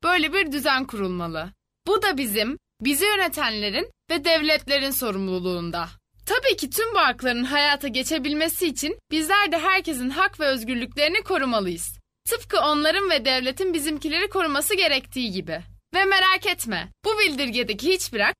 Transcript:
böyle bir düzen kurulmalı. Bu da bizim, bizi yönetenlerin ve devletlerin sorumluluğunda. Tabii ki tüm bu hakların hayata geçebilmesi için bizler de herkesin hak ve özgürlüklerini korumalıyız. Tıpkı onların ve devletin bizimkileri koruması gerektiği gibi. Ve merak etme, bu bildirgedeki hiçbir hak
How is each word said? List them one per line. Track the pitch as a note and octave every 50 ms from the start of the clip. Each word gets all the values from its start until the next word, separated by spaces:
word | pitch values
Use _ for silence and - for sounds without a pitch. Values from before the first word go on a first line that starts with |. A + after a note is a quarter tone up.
| -
böyle | E4 F4+ F4+ D#4+ - D#4+
bir | G4 G4 D4+ C4+
düzen | D4 C4 D4+ C4+ B3+ C4
kurulmalı. | C4 - G#3 G3 F#3 F3+ F3 E3+ E3 D#3+ D#3+ D#3+ F#3+ - _ _ _ _ _ _
Bu | E4 G4+ G#4+ F#4+
da | G4+ F4+ C4
bizim, | C#4 A3+ G3 A3 G#3+ A#3 D4 - - _ _ _
bizi | G#3+ - D4 C4+ F#4
yönetenlerin | G#4 G#4+ G4 F#4+ E4 - D4+ C#4 A#3 A3 G#3+ G#3 G#3 G3 C4+ G4 A#4+ - _ _ _
ve | D#4+ E4+ C#4
devletlerin | F4 E4 D#4+ D4+ D#4 D#4 D4+ - B3 C#4 C#4 C4+ C#4
sorumluluğunda. | C4 - C4 A3+ G3 G3 G3 F#3+ F#3 F3+ F3+ F#3 F3+ F3 E3+ E3+ E3+ E3+ E3 E3 - - _ _ _ _ -
Tabii | - G4+ B4+ C5 C5+ G4
ki | - - C4
tüm | - - A4 A#4 A4+
bu | F#4
hakların | D#4+ C4 A#3+ A#3+ B3 B3+ B3 A#3+ B3
hayata | C4 C#4 D4 C#4+ D4 C#4+ C#4 - C#4
geçebilmesi | A3 B3+ C4 - D#4+ D#4 B3+ D4 D4 D4+ D#4+ E4 D#4+ - F#4
için | E4 C4 - - D4+ A4+ - _ _
bizler | D4 D#4 D#4+ D4+ G4 G#4 G#4 F4+ D#4+
de | E4
herkesin | D#4 F#4+ F#4+ F#4+ - E4+ D#4 B3 B3 B3+
hak | C4+ D#4 F#4 G#4 G4+ -
ve | D4+
özgürlüklerini | C#4 C4+ B3 A3 A3+ B3+ A#3+ B3+ B3 - C#4 D4 D#4 F4 A4 -
korumalıyız. | - F#4+ D#4+ C4+ B3+ A#3+ A3 G3 F3+ E3 E3+ F3+ - - - _ _ _ _ _ -
Tıpkı | A4+ A4+ - - - F#4+
onların | B3+ D4 D4+ D4 D4+ D#4 E4 F#4+ G4+ F#4+
ve | E4 C#4+ A3
devletin | C4+ C4 B3+ B3+ B3+ C4 - F#4+ F#4+ E4+
bizimkileri | E4 C#4+ D#4 D#4 C#4+ - D#4 D4 E4+ F#4+ G4
koruması | - F#4+ F4 D#4 C#4+ C#4 D4+ - G#4+
gerektiği | F#4+ F#4 D#4 C#4+ C4 C4 - - B3+ B3 A3
gibi. | F3+ F#3+ D#3 D#3+ D#3+ E3 F3 - - - _ _ -
Ve | F4+ G4
merak | G4 G4 F#4+ F#4 F#4 F#4+ F#4+ -
etme, | G4 F4+ - - A#3 G3+ E3+ - - - _ -
bu | D4+ D#4+ G#4
bildirgedeki | G#4+ F#4 D4 B3+ C#4+ B3 G#3 B3 A#3+ A#3 G#3+ G3+ A#3 E4 F#4+
hiçbir | F4+ - - - A3
hak | G3+ - - -